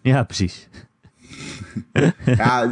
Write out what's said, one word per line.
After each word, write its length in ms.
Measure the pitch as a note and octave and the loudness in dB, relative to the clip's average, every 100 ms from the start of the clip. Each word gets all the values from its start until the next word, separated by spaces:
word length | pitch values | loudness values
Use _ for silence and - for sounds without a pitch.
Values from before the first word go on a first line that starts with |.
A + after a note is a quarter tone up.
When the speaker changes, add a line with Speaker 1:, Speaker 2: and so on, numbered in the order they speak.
Speaker 1:
Ja, 220 | B2+ C3+ | 0 2
precies. 440 | A2+ - F2+ - - - - _ _ _ - - - - - A2 - | 0 -2 -4 -6 -20 -20 -20 _ _ _ -20 -18 -16 -16 -12 -12 -6
Speaker 2:
<laughs> 260 | - - - | 0 0 0
Ja, 380 | - A2+ A#2 B2+ A#2+ | 2 2 4 2 0